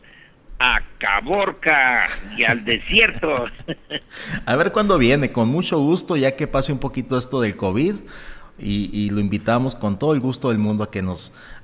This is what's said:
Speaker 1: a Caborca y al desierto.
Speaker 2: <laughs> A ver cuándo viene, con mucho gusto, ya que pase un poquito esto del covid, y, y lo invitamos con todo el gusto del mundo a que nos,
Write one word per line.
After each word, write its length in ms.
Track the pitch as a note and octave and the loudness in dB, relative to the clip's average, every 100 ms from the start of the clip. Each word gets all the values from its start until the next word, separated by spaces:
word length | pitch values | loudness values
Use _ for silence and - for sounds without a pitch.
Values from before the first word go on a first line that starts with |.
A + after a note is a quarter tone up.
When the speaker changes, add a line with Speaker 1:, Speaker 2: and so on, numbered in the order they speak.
| - - - _ - - | -20 -20 -20 _ -14 0
Speaker 1:
a 220 | B2+ G#2+ - - | 2 2 -2 -6
Caborca 1080 | G2+ G2+ A#2 G3+ F#3+ - D#3+ D3 C3 A#2 F2+ - - - | 0 0 0 0 0 0 2 4 4 2 0 -4 -8 -2
y 60 | |
al 220 | A2+ A#2 G#2+ | 0 0 0
desierto. 800 | A2+ - G#3+ A3 - D#3+ C3 A#2 - - D#3 - D3+ | -2 2 4 4 2 -2 -2 -4 -8 -12 -12 -10 -14
Speaker 2:
<laughs> 500 | - - - F#3+ - | -14 -16 -10 -8 0
A 100 | C3 | 2
ver 160 | F3+ | 2
cuándo 260 | G#3+ G#3 E3+ | 2 4 6
viene, 340 | A#2+ D3 B2+ | 6 4 2
con 160 | A#2+ A2+ | 2 2
mucho 300 | D#3 - E3 | 2 0 2
gusto, 380 | C#3+ F3+ - D#3 | 2 2 0 2
ya 180 | C3+ C3+ | 2 0
que 120 | D3 | -2
pase 260 | C#3 C#3+ | 0 0
un 60 | C3+ | -2
poquito 380 | C#3 C3+ B2+ B2+ | -2 -4 -2 -2
esto 220 | A#2+ C3 | 0 0
del 160 | A2 F#2+ | 0 0
covid, 380 | F#2+ G2+ F3 G3+ - - - - - - | 0 2 0 -2 -10 -16 -14 -16 -18 -10
y, 320 | G#2 G#2 G2+ | -4 -2 -2
y 180 | G#2 G2+ | -2 -2
lo 80 | G2+ | 0
invitamos 560 | G2+ G2+ - A#2+ C3 - | 0 -2 0 0 0 -2
con 240 | G#2 F#2+ | -4 0
todo 140 | D3+ D3 | 2 2
el 60 | |
gusto 280 | C3 B2 B2+ | 0 -2 0
del 80 | A2 | 0
mundo 260 | G#2+ G#2 G#2 | 2 0 -2
a 40 | |
que 100 | G2 | -4
nos, 300 | F#2 F2 - - - - | -4 -4 -10 -14 -18 -14